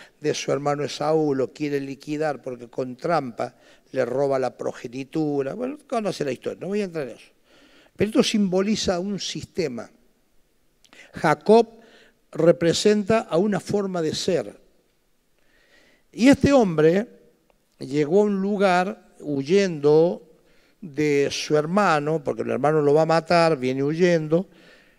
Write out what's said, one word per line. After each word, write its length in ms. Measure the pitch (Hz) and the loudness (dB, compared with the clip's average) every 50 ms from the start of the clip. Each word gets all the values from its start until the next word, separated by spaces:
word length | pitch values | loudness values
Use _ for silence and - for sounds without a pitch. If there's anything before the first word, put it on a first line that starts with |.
| - - _ _ | -20 -20 _ _
de 120 | 147 151 143 | -4 -4 -4
su 200 | - - - 143 | -4 -2 -4 -4
hermano 320 | 135 143 147 147 143 143 | -2 -2 -2 -4 -4 -4
Esaú, 500 | 123 - - 147 151 160 160 156 151 139 | -8 -6 -6 -2 0 0 0 2 0 0
lo 180 | 131 127 - - | 0 -2 -4 -4
quiere 280 | - 151 143 143 139 | -6 -6 -4 -4 -4
liquidar 600 | 139 139 139 131 - 147 151 147 156 156 143 120 | -6 -6 -12 -14 -10 -8 -6 -4 -4 -4 -4 -6
porque 280 | - 135 127 120 120 113 | -8 -12 -12 -12 -14 -14
con 260 | - - 131 127 127 | -6 -6 -6 -6 -6
trampa 600 | - - 160 175 156 139 123 113 - 120 123 - _ _ _ - _ _ _ | -8 -4 -2 -2 -2 -2 -4 -6 -8 -8 -8 -8 _ _ _ -20 _ _ _
le 140 | - 131 127 | -4 -4 -2
roba 340 | 117 123 131 143 139 139 131 | -2 0 -2 0 0 0 0
la 180 | 127 123 113 | -2 -4 -6
progenitura. 1000 | - - 123 - - - 123 117 131 135 131 - 160 156 151 143 139 135 135 156 | -6 -8 -8 -8 -8 -12 -12 -12 -12 -12 -8 -4 -4 -2 -2 -2 -2 -4 -4 -6
Bueno, 240 | 214 247 254 294 302 _ - | -8 -8 -8 -8 -10 _ -6
conoce 360 | 277 233 214 190 156 - 151 | -6 -4 -4 -4 -6 -6 -6
la 60 | 139 | -6
historia, 300 | 127 - - 123 101 - | -6 -6 -8 -10 -10 -8
no 80 | - 175 | -8 -6
voy 140 | 202 208 202 | -6 -4 -6
a 20 | |
entrar 240 | 185 165 160 139 120 | -6 -6 -8 -10 -10
en 80 | 104 | -12
eso. 160 | - - _ _ _ _ _ _ _ _ _ _ _ _ _ _ | -18 -20 _ _ _ _ _ _ _ _ _ _ _ _ _ _
Pero 140 | - 185 208 | -2 -2 0
esto 120 | 220 302 220 | 2 0 0
simboliza 800 | - - 220 202 190 175 185 196 208 220 - - - 185 175 | 2 2 0 0 2 2 0 0 0 0 -2 0 -2 -2 -2
un 180 | 180 202 202 175 | -2 -6 -6 -8
sistema. 720 | - - - 160 - - - - 170 143 123 113 101 - _ _ _ _ _ _ _ _ _ _ _ _ _ _ _ _ _ _ _ _ - - - - - | -8 -8 -10 -10 -12 -12 -8 -6 -6 -6 -6 -8 -14 -14 _ _ _ _ _ _ _ _ _ _ _ _ _ _ _ _ _ _ _ _ -20 -20 -20 -20 -12
Jacob 680 | - - 165 151 151 - - 214 226 240 - - - - - - - _ _ _ _ _ _ - | -2 0 0 0 2 4 4 6 6 6 2 -2 -20 -20 -20 -20 -20 _ _ _ _ _ _ -4
representa 880 | 156 156 165 165 170 170 170 151 - - 208 214 208 202 185 220 220 | 2 4 4 4 4 2 0 0 2 4 2 2 2 2 0 0 -2
a 180 | 220 - 160 165 | 0 0 0 0
una 220 | 196 214 202 170 | 0 0 -2 -4
forma 420 | - - - 202 202 196 185 175 160 | -4 -4 -4 -4 -4 -4 -4 -4 -4
de 120 | 156 - | -4 -4
ser. 460 | - - - 180 143 110 98 - - _ _ _ _ _ _ _ _ _ _ _ _ _ _ _ _ _ _ _ _ _ _ _ _ _ _ _ _ _ _ - | -4 -4 -2 -2 -2 -2 -4 -10 -20 _ _ _ _ _ _ _ _ _ _ _ _ _ _ _ _ _ _ _ _ _ _ _ _ _ _ _ _ _ _ -4
Y 160 | - 214 269 | 4 6 6
este 240 | 277 - - 285 285 | 6 6 6 4 4
hombre 560 | 269 226 190 165 156 151 160 170 196 233 - - - _ _ _ _ _ _ _ _ _ _ _ - | 4 4 4 2 4 4 4 4 4 0 -4 -10 -20 _ _ _ _ _ _ _ _ _ _ _ -16
llegó 420 | 139 131 135 147 151 139 165 202 | -12 -6 -2 -2 0 2 2 2
a 40 | 208 | 2
un 180 | 208 202 190 190 | 2 0 -2 -2
lugar 720 | 202 208 190 202 190 180 180 180 196 220 - _ _ _ - | -2 -2 0 2 2 2 2 0 -2 -4 -12 _ _ _ -16
huyendo 1120 | - 151 147 139 139 139 180 202 202 185 165 151 139 147 151 156 165 175 208 220 - _ _ _ _ _ _ _ _ _ _ _ | -8 -6 -4 -4 -2 2 2 2 2 2 -2 0 2 4 6 6 4 4 0 -4 -12 _ _ _ _ _ _ _ _ _ _ _
de 480 | - 170 135 139 151 151 143 143 139 127 | -18 -14 -6 -2 -2 0 2 2 0 0
su 260 | - - - - 151 | -2 -6 -4 -2 0
hermano, 680 | 151 147 156 180 208 208 185 160 147 143 151 160 160 143 | 0 0 0 0 0 2 2 2 0 0 -2 -4 -4 -4
porque 200 | - 117 110 117 | -6 -6 -6 -4
el 80 | 117 | -4
hermano 320 | 117 120 135 147 156 156 147 | -4 -2 0 0 2 2 2
lo 100 | 143 143 | 4 4
va 80 | 156 160 | 4 4
a 40 | |
matar, 500 | 160 160 165 156 - 175 170 165 165 160 | 4 2 0 0 2 2 4 4 4 2
viene 260 | 135 123 127 131 135 139 | 0 -2 -4 -2 -2 -2
huyendo, 680 | 143 160 165 185 175 175 165 156 151 156 170 190 - _ _ _ - - _ _ _ _ | -2 0 2 2 2 2 2 0 0 0 0 -2 -2 _ _ _ -20 -20 _ _ _ _